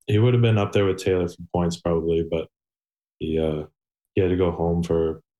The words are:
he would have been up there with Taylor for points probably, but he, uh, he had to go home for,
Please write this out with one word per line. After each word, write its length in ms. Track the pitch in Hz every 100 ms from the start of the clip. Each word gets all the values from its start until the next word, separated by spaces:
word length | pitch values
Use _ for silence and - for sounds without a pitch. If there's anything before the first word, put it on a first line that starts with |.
| -
he 100 | 104
would 160 | 123
have 80 | 123
been 160 | 117 107
up 140 | 101
there 140 | 104 98
with 120 | 95
Taylor 300 | 98 92 87
for 80 | - 87
points 220 | 87 87 85
probably, 480 | 87 85 82 82
but 240 | 82 82 80 _ _ _ _ _ _ _
he, 180 | 80 80
uh, 280 | 80 76 76 _ _ _ _ -
he 60 |
had 80 | 92
to 80 | 90
go 120 | 90
home 320 | 85 85 85
for, 400 | 85 85 80 80 _ _